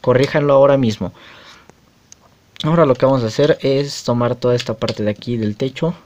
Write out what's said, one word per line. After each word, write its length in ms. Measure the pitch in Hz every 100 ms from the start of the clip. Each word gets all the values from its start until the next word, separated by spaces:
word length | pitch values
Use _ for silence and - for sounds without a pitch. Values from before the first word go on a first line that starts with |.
corríjanlo 540 | - 123 139 156 143
ahora 220 | 139 139 139
mismo. 360 | 120 104 90 - - - - - _ - _ _ _ - _ _ _ -
Ahora 220 | 151 170
lo 100 | 151
que 120 | 123 131
vamos 160 | 135
a 60 | 113
hacer 300 | 104 147 -
es 400 | 139 135 143 -
tomar 320 | - 120 120
toda 200 | 120 123
esta 200 | 123 -
parte 280 | 110 113 113
de 80 | 104
aquí 260 | 104 - 120
del 200 | 107 104
techo 380 | 135 131 165 170